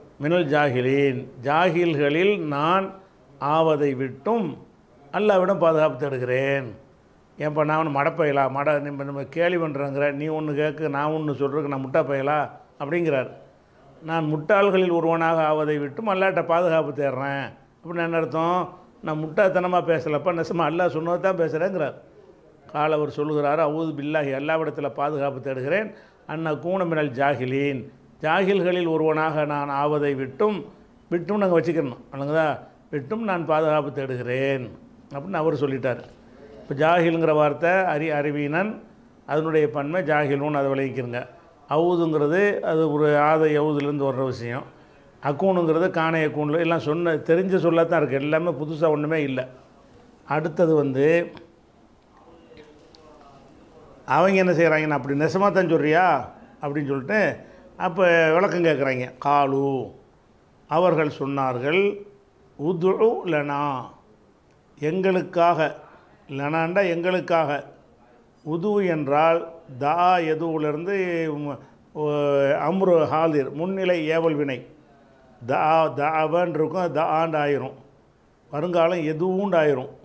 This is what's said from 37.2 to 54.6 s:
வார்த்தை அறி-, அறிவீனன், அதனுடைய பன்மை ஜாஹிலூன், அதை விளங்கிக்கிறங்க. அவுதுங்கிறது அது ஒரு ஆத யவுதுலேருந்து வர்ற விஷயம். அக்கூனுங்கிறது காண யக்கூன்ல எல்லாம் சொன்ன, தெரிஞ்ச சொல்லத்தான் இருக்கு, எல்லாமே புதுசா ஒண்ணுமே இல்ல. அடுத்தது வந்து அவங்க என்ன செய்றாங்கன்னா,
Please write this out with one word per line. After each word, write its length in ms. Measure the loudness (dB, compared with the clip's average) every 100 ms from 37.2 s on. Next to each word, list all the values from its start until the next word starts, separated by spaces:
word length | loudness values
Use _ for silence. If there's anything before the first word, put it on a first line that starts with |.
| 2
வார்த்தை 360 | 4 2 2 0
அறி-, 440 | 2 0 -2 -2
அறிவீனன், 640 | -2 -2 -2 -2 -2 -4 -6 -16 -20 -20 _ -4
அதனுடைய 440 | -2 0 2 2
பன்மை 320 | 0 -4 -2
ஜாஹிலூன், 520 | 0 0 2 -2 -2
அதை 160 | -2 0
விளங்கிக்கிறங்க. 540 | -2 -4 -6 -6 -8 -10 -16 -20 -16 -2
அவுதுங்கிறது 920 | 0 2 2 2 2 2 2 2 0
அது 320 | 0 0 2
ஒரு 260 | 2 2 4
ஆத 280 | 4 4 4
யவுதுலேருந்து 640 | 2 0 0 -2 -2 -2
வர்ற 120 | -2
விஷயம். 380 | -4 -6 -8 -10 -12 -20 -20 -20 -20 -8
அக்கூனுங்கிறது 680 | -6 0 0 2 2 2 2
காண 360 | 0 0 0 -2
யக்கூன்ல 320 | -2 -2 0
எல்லாம் 220 | 0 -2
சொன்ன, 340 | -2 -2 0
தெரிஞ்ச 420 | -2 2 2 2 0
சொல்லத்தான் 420 | 2 2 2 2
இருக்கு, 180 | 0 -2
எல்லாமே 340 | 0 -2 -2
புதுசா 380 | -4 -6 -2 0
ஒண்ணுமே 340 | 0 0 -2
இல்ல. 260 | -2 -4 -8 -12 -20 -20 -20 -20 -20 -16 -6
அடுத்தது 480 | -4 -2 0 2
வந்து 580 | 4 2 2 4 4 0 -10 -20 _ _ _ _ _ _ _ -20 -20 -20 -20 -20 -20 -20 -20 -20 -20 -20 -20 -20 -20 -20 -20 -20 -12 0
அவங்க 320 | 2 4 4
என்ன 140 | 4
செய்றாங்கன்னா, 380 | 4